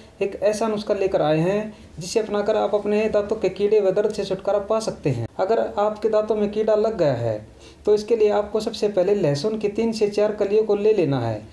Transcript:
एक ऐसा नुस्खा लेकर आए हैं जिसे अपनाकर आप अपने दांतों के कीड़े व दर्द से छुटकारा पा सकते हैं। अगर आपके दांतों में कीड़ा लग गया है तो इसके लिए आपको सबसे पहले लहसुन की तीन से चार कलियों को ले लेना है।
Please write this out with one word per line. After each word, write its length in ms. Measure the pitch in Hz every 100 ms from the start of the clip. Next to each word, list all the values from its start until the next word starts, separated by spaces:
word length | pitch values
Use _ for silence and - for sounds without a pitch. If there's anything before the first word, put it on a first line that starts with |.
| - -
एक 180 | 196 -
ऐसा 240 | 208 214 226
नुस्खा 260 | 208 -
लेकर 280 | 202 190 190
आए 180 | 151 156
हैं 380 | 175 208 220 - - -
जिसे 200 | 180 226
अपनाकर 360 | 214 208 208 214
आप 200 | 202 208
अपने 340 | 208 208 220
दांतों 260 | 208 208 220
के 140 | 185
कीड़े 300 | 185 208 214
व 120 | 190
दर्द 220 | 180 214
से 120 | 214 190
छुटकारा 340 | 185 - 202
पा 200 | 202 220
सकते 300 | 214 - 151
हैं। 180 | 117 113 -
अगर 220 | 190 226 226 -
आपके 300 | 208 208 220
दांतों 260 | 214 214 214
में 160 | 202
कीड़ा 240 | 208 214 214
लग 220 | 220 180
गया 160 | 151
है 340 | 120 117 107 - - - - -
तो 80 |
इसके 220 | 208 208 233
लिए 140 | 208
आपको 300 | 208 208 220
सबसे 280 | 220 - 208
पहले 280 | 196 180 208
लहसुन 420 | 156 139 214 220
की 100 | 202
तीन 240 | 226 226
से 160 | 220 208
चार 260 | 202 208 208
कलियों 280 | 196 214
को 120 | 214 202
ले 180 | 214
लेना 260 | 208 147 135
है। 220 | 117 107 -